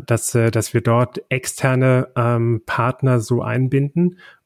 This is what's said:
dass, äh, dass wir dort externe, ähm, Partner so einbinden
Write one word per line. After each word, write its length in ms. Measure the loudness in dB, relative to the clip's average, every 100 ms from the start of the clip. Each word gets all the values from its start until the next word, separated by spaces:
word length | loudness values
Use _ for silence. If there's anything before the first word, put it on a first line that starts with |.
| -2
dass, 280 | -2 0
äh, 160 | 0 2
dass 240 | 0 -2
wir 60 | -2
dort 460 | 2 2 0 -4 -6
externe, 800 | -6 -6 -4 0 2 2 2 0 -2
ähm, 460 | 0 0 0 -2 -4
Partner 540 | -2 -2 0 0 0
so 220 | 0 -2
einbinden 760 | -2 -2 0 0 -2 0 0 -2 -18 -20